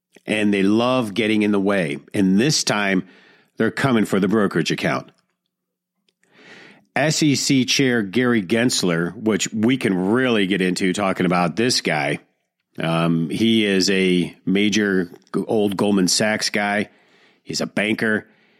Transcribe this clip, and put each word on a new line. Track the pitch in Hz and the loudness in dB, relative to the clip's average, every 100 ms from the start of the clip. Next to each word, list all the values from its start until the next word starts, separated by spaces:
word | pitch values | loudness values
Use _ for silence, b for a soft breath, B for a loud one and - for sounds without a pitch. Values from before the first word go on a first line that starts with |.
| _ - | _ -16
And | - 107 104 | -6 -2 0
they | 101 | 2
love | 95 110 120 127 110 | 2 2 2 0 -2
getting | 98 107 107 | -2 0 0
in | 104 | 2
the | 101 | 0
way. | 95 101 78 73 - | 0 0 -2 -6 -6
And | 107 95 95 | 0 2 4
this | 139 - | 2 0
time, | - 110 101 95 - b b b b - | 0 0 0 0 -4 b b b b -4
they're | 110 | -4
coming | - 135 117 101 | 0 0 2 2
for | 101 | 0
the | 95 | 2
brokerage | 110 98 90 78 | 2 2 0 -2
account. | - 87 98 - _ _ _ _ _ _ _ _ _ _ _ B B B B B B _ - | -2 -2 -4 -8 _ _ _ _ _ _ _ _ _ _ _ B B B B B B _ -4
S | 147 156 | -2 2
E | 151 | 2
C | 127 - 139 123 | 2 2 0 2
Chair | - 135 120 | 0 2 0
Gary | 98 110 123 117 | -2 0 2 0
Gensler, | 87 113 123 - 92 85 85 | 0 0 0 0 0 0 -2
which | 98 110 98 - | -2 -2 0 -2
we | 110 107 131 | 0 0 0
can | 120 | 0
really | 92 92 117 131 113 95 | 0 0 0 2 0 0
get | 95 | 0
into | 92 90 95 | 0 0 -2
talking | 90 98 92 90 | 0 -2 0 0
about | 90 87 78 | 2 0 0
this | 120 120 | 0 0
guy. | - 76 71 80 _ _ _ _ _ - | -2 -2 -2 -6 _ _ _ _ _ -8
Um, | 80 82 85 82 80 | -2 0 0 0 -2
he | - 113 113 104 | -2 0 2 2
is | 95 92 | 0 2
a | 95 92 90 80 - - | 2 2 2 0 -6 -2
major | 95 104 104 104 95 85 - _ | 0 2 0 0 0 -2 -10 _
g-, | - - | -8 -2
old | 117 104 92 | 0 0 0
Goldman | 104 101 90 | 0 2 2
Sachs | - 110 107 - | 0 0 -2 -4
guy. | 107 101 101 101 b b b b b | -4 -2 -2 -4 b b b b b
He's | - 80 | -10 -8
a | 80 | -6
banker. | - 104 113 110 107 - b b | -4 -2 -2 0 -2 -4 b b